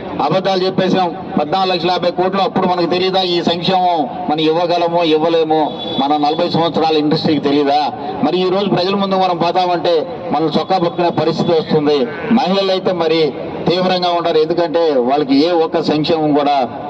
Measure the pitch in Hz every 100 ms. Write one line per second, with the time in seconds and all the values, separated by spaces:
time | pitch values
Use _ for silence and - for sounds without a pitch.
0 | - - 147 185 190 190 185 180 185 190
1 | 175 147 - - 147 190 190 180 170 180
2 | 175 175 185 147 156 - - 180 165 180
3 | 185 190 180 175 160 175 170 185 180 170
4 | 131 - - 156 156 160 175 175 170 170
5 | 165 156 165 165 156 156 147 - - 117
6 | 135 151 147 160 175 165 170 156 160 156
7 | 151 156 170 147 143 143 139 147 135 -
8 | - - 151 180 185 190 202 - 180 202
9 | 190 190 185 175 170 180 180 175 175 165
10 | 139 160 - 143 160 160 151 190 170 170
11 | 175 - 156 160 165 160 151 151 147 147
12 | 120 - - 113 170 196 190 190 - 180
13 | 160 165 151 - - - - 175 185 180
14 | 180 175 165 156 156 170 170 160 165 139
15 | 120 147 135 139 165 170 160 165 - 156
16 | 156 165 151 147 143 139 120 -